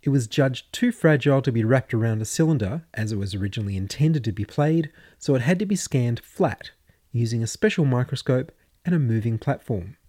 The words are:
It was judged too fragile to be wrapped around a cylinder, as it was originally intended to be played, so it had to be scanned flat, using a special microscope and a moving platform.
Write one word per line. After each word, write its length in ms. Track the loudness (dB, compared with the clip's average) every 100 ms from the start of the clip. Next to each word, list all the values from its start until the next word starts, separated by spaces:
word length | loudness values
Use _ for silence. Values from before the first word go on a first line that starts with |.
It 60 | 2
was 160 | 0 0
judged 480 | 0 0 0 -10
too 180 | -2 -2
fragile 520 | 2 2 4 4 2
to 80 | 2
be 120 | 0
wrapped 300 | 2 2 2
around 300 | 0 0 0
a 20 | -4
cylinder, 600 | 0 2 2 0 -4 -8 -6
as 160 | -4
it 80 | -4
was 160 | -4 -4
originally 420 | -4 -4 -4 -4
intended 460 | -6 0 2 2
to 80 | -2
be 140 | -4 -6
played, 460 | 0 2 2 -2 -8 -20 _
so 160 | 0 2
it 80 |
had 160 | 2 0
to 60 | 0
be 80 | -2
scanned 460 | 0 0 0 -2
flat, 500 | -6 -2 -2 -2 -14 _ _ _ _
using 320 | -2 0 0
a 40 | -4
special 380 | 0 0 2 2
microscope 680 | 2 -2 -4 -2 -2 -2 _ _ _
and 120 | -2 0
a 40 |
moving 380 | 2 0 0 -2
platform. 600 | -2 -4 -4 -6 -6 -16